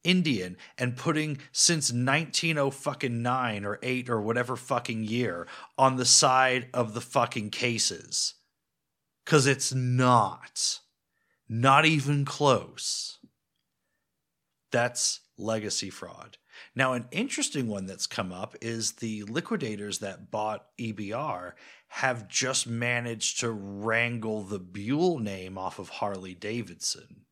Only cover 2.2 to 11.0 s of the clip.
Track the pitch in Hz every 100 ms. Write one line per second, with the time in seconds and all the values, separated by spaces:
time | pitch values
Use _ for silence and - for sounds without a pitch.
2.2 | 160 - 165 151 139 139 143 139 131 117
3.2 | 120 127 123 104 101 107 127 127 123 113
4.2 | 104 117 123 120 - 120 - 113 110 117
5.2 | 117 87 85 - - - 131 127 127 -
6.2 | 143 131 131 127 123 127 113 113 - 135
7.2 | 117 120 104 - 123 113 - - - -
8.2 | - - _ _ _ _ _ _ _ _
9.2 | - 151 131 127 - 131 123 123 127 120
10.2 | 98 87 - - - - _ _